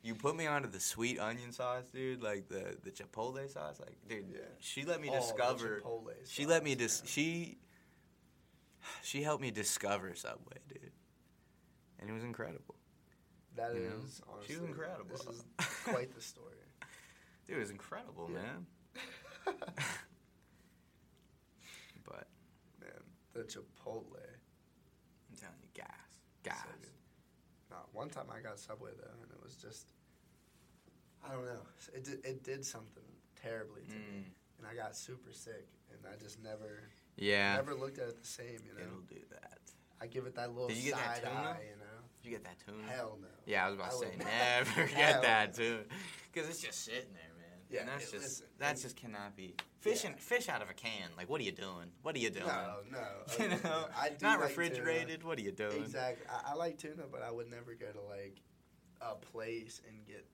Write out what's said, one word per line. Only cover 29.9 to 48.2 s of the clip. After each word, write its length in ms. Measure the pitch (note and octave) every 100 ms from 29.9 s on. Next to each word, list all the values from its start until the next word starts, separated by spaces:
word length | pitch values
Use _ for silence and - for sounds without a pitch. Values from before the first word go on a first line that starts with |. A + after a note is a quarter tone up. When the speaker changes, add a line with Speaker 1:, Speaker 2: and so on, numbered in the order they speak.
| - - - - - - - - - - - - - C#3
Speaker 2:
I 60 |
don't 120 | C3 B2
know. 140 | A2+ - - -
It 100 | C3
did, 200 | C3+ -
it 180 | C3 B2+
did 200 | - C3+
something 380 | C3 A2+ A2 - - - - -
terribly 420 | A2+ A2+ G#2+ G#2 -
to 60 |
me. 80 | G#2+ G#2 G2+
Speaker 1:
Mm. 380 | F#2 F#2 - -
Speaker 2:
And 80 | G#2+
I 40 |
got 200 | A#2 G#2+ -
super 360 | - B2+ B2+
sick, 340 | A#2 A#2 G#2 - - -
and 100 | A2 F#2+
I 40 | G#2+
just 200 | G#2 A2
never, 400 | A2 G#2+ G#2+ G#2 A2 - - -
Speaker 1:
Yeah. 400 | G2+ G2+ G2+ G2
Speaker 2:
never 180 | C3+
looked 240 | C3+ C3+ C3+
at 100 | A#2+
it 120 | A#2
the 60 | -
same, 320 | - A#2+ A#2 G#2+
you 80 |
know? 80 | G#2 F2+
Speaker 1:
It'll 140 | F#2 F2+
do 120 | - -
that. 280 | - - - - - - -
Speaker 2:
I 60 | A#2+
give 200 | C3 B2
it 80 |
that 160 | A#2+ A#2+
little 160 | A#2+ B2
Speaker 1:
Did 80 | A2+
you 120 | C3+
get 80 | C#3+
that 160 | A#2+ A#2+
Speaker 2:
side 80 |
Speaker 1:
tuna? 100 | A#2 A2
Speaker 2:
eye, 200 | G#2 G2+ G#2+
you 60 | G2+
know? 220 | G#2 A2+ B2 -
Speaker 1:
Did 60 | A#2+
you 60 | A2
get 80 |
that 140 | F2+ F2+ -
tuna? 200 | G#2+ A2
Speaker 2:
Hell 320 | B2+ F#2+ G2
no. 80 | G2 - -
Speaker 1:
Yeah, 180 | G2+
I 40 | F#2
was 40 | G2
about 100 | F#2
Speaker 2:
I 40 |
Speaker 1:
to 60 | B2+
Speaker 2:
would 100 | G#2+
Speaker 1:
say, 80 | F#2
Speaker 2:
<laughs> 20 |
never. 520 | G#2 A2+ B2 B2 - -
Speaker 1:
never 80 | -
get 240 | C#3 D3+
Speaker 2:
Hell 100 | C3+
Speaker 1:
that 360 | B2 A2 G#2+ G#2
Speaker 2:
no. 60 |
Speaker 1:
tuna. 180 | A#2 A2+ G#2+ F#3+ F#3 - -
'Cause 140 | E3+ D#3
it's 120 | E3+
just 240 | C3+ -
sitting 280 | - B2 B2+
there, 100 | F2+ D#2+ E2
man. 60 | - - -
Speaker 2:
Yeah, 100 | -
Speaker 1:
And 80 | A#2+
that's 200 | C#3 -
Speaker 2:
it, 40 |
Speaker 1:
just, 100 | -